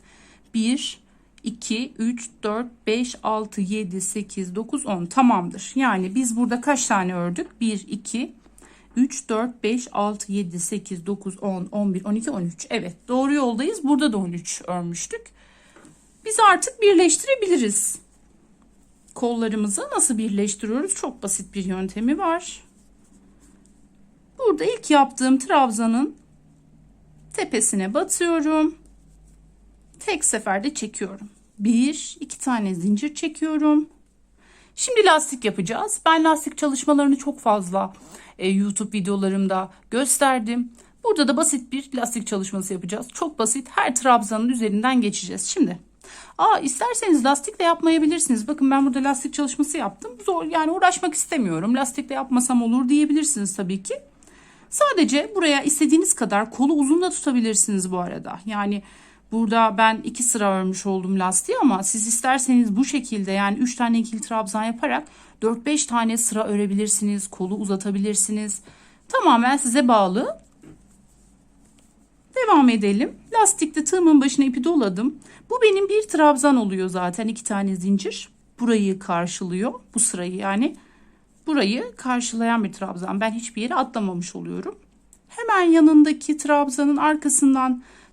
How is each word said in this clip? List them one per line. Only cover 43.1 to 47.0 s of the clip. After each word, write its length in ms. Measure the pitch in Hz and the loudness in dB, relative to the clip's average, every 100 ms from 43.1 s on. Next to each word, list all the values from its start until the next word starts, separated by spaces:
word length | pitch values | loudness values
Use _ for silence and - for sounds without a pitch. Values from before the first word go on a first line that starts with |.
| - 330 - | -8 -6 -2
basit. 300 | 220 277 - | -2 -2 -4
Her 240 | - 349 | -2 0
trabzanın 540 | 254 254 233 202 220 240 | 2 4 4 4 -2 0
üzerinden 520 | 247 214 208 247 254 | 0 0 0 2 2
geçeceğiz. 440 | 208 - 185 190 | 2 -2 -6 -8
Şimdi, 340 | - 381 190 175 - _ - - - - | -4 0 0 -2 -14 _ -20 -20 -14 0
aa, 200 | 392 - | 2 4
isterseniz 640 | 277 - 480 453 | 0 -2 -2 -2